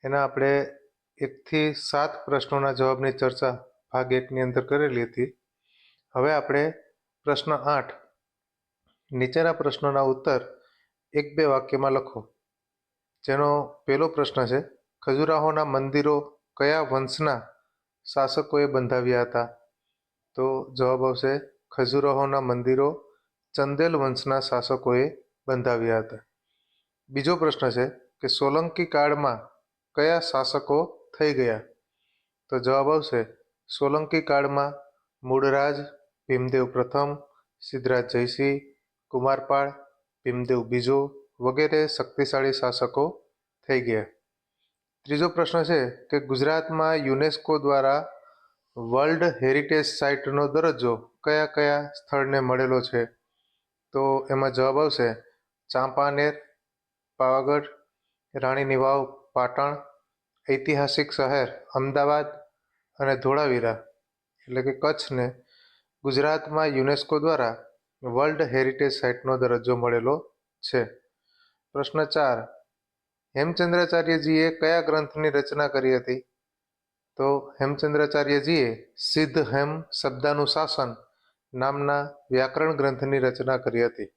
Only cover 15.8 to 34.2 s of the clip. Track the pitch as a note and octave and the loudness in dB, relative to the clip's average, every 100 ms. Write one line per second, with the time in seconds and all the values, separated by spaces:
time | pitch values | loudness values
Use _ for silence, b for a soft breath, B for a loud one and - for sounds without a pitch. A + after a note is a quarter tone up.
15.8 | C3+ D3 D3 D3 D3 - _ - C#3+ D#3+ | 0 2 2 2 -2 -16 _ 0 2 2
16.8 | C3+ C3 C3 - D3+ A#2+ - _ _ _ | 0 -2 -2 -2 -2 -2 -6 _ _ _
17.8 | _ _ - C#3+ C3+ D#3 D3 D3 C#3+ C3 | _ _ -6 -2 0 0 0 0 2 2
18.8 | A#2+ B2+ B2 B2 A#2+ A#2+ A#2+ - _ _ | 0 0 2 2 2 -2 -2 -8 _ _
19.8 | _ _ _ _ _ - C3 C3 C3 C3 | _ _ _ _ _ -2 -2 -2 -6 -2
20.8 | B2+ B2+ C3 B2+ C3+ C#3+ - _ _ - | 0 2 0 0 0 -2 -6 _ _ -2
21.8 | B2 C#3 C#3 C3+ C#3 C#3 B2+ B2 B2 C3 | 0 2 2 2 0 0 0 0 2 2
22.8 | C#3+ D3 b b b _ _ - C#3 C#3+ | 2 -2 b b b _ _ -4 -2 0
23.8 | E3 D#3 C3+ C3 C#3 C3+ - B2 A#2+ C3 | 0 2 0 -2 -2 -2 0 -4 -2 -2
24.8 | B2+ B2 C#3+ - _ _ - B2+ B2 A#2+ | 2 2 2 -4 _ _ -4 -2 0 0
25.8 | A#2 A2+ A2 A2 _ _ _ _ _ _ | 0 0 -2 -12 _ _ _ _ _ _
26.8 | _ _ _ C3+ C#3 F3+ D#3 C#3+ C3 A#2+ | _ _ _ -4 0 2 0 2 0 0
27.8 | B2+ - _ _ B2+ - C#3 D3+ E3 E3+ | -2 -4 _ _ -4 0 2 2 0 -4
28.8 | E3+ D3 D3 D3 C#3 A2 - _ _ _ | 0 2 2 2 0 -2 -10 _ _ _
29.8 | _ - D3+ E3+ E3+ C3+ B2+ C#3+ C#3+ C#3+ | _ 0 2 2 0 -2 0 -2 0 0
30.8 | E3+ - _ - D3+ C3 A#2+ G#2+ - _ | 0 -8 _ 0 0 2 0 -2 -8 _
31.8 | _ _ _ _ _ _ _ B2+ B2 C3+ | _ _ _ _ _ _ _ -2 2 2
32.8 | C#3 D#3 D3 A#2+ A2 - _ _ - - | 4 2 2 -2 -2 -10 _ _ -16 -2
33.8 | C#3 D#3 D3+ D#3+ | 0 0 0 -2